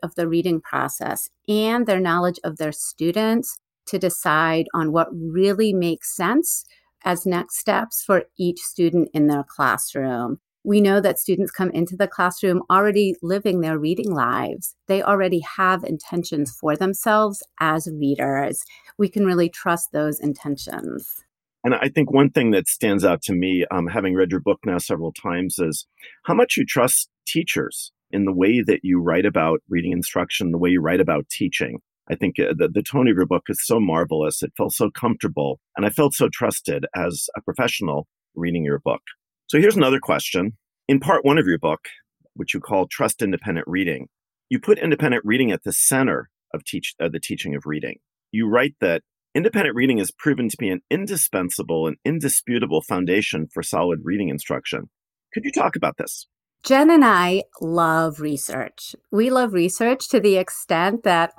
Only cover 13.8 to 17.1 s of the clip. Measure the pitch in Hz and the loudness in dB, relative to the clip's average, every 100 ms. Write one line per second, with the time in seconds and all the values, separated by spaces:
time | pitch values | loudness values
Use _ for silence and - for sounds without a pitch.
13.8 | 151 180 214 160 120 127 113 - - - | -2 -2 -2 -2 0 0 -4 -6 -10 -12
14.8 | - 190 - 202 185 175 156 - 185 185 | -2 0 2 2 2 0 -2 -2 0 0
15.8 | - 160 - 175 170 156 139 - 156 151 | -2 -8 -6 -6 -4 -4 -4 -4 -2 0
16.8 | 190 196 - | 0 -2 0